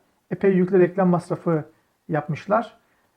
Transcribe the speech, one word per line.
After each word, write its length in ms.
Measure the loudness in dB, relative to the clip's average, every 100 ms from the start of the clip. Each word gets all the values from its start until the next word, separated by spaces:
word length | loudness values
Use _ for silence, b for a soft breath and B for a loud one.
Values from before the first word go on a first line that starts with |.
| _ _ -12
epey 220 | -2 0
yüklü 260 | 2 2 4
reklam 300 | 2 2 0
masrafı 560 | 0 -2 -6 -2 -2 -4 b b b -6
yapmışlar. 680 | -6 -4 -8 -2 -2 -2 _ _ _ _